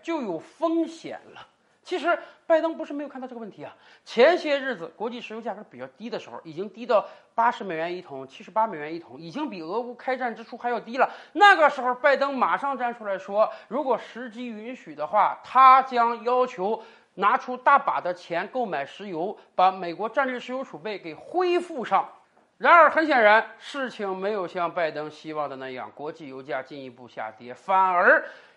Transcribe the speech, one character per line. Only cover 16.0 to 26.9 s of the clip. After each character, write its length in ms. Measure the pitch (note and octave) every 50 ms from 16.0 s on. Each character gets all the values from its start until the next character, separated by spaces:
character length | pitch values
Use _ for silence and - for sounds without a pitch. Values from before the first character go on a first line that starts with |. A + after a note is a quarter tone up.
| A#3 A#3 A#3 A3+ G#3+
要 220 | A#3+ B3 B3+ B3+
求 380 | B3 B3 F3+ F#3 G#3 A3+ G#3+ - - - _ _ _ _
拿 200 | F3 F#3 G#3 B3
出 220 | B3+ - B3+ B3 B3
大 220 | - D4+ C#4+ C4
把 200 | - - B2+ C#3+
的 140 | C#3+ F3 F3+
钱 340 | F3 - - E3+ E3+ F#3+ -
购 140 | - B3+ A#3+
买 220 | G3+ E3 C#3 C#3
石 220 | C3+ - - G3+ G#3
油， 280 | F3 D#3 E3+ G#3+ - - - _ _
把 160 | - F#3 F#3+
美 200 | F#3+ F#3+ F3 F3
国 160 | E3 D#3+ - -
战 200 | - - C4+ B3+
略 120 | B3+ A#3+
石 120 | - B3
油 120 | B3+ C4 C4+
储 140 | - - D3
备 220 | D#3 F#3 G#3 F3
给 160 | - E3 D3+
恢 440 | - - - - F4 F#4 F4 F4 F4
复 240 | F4 F4 E4 C4 G#3
上。 240 | - G3 F3+ - - - - _ _ _ _ _ _ _ _
然 120 | F#3+ C#4
而 160 | E4 E4+ D#4 C#4
很 160 | - D#4 D#4+ D4
显 120 | D4 B3
然， 240 | G#3+ G#3 G#3+ A3+ - - - -
事 320 | - - - C#4+ C4 A#3
情 260 | - - G#3 G3 F#3+
没 180 | F#3 G3 G#3 A3
有 140 | G3+ F3+ D#3+
像 240 | - F3+ E3+ E3
拜 200 | D#3 F3+ E3 D#3
登 180 | D3 D3 D3+ D3+
希 240 | D3+ - - D#3 D3+
望 160 | D3+ D3 C#3
的 60 | C3+
那 160 | C3 C3 C3
样， 200 | B2+ B2 G#2+ G#2+ -
国 160 | - C#3+ D3+
际 160 | D#3 - D#3+ C3+
油 160 | C3 C3+ C3+
价 180 | C#3+ D3 C3
进 180 | C3 - D3+ C#3+
一 80 | C3
步 200 | B2+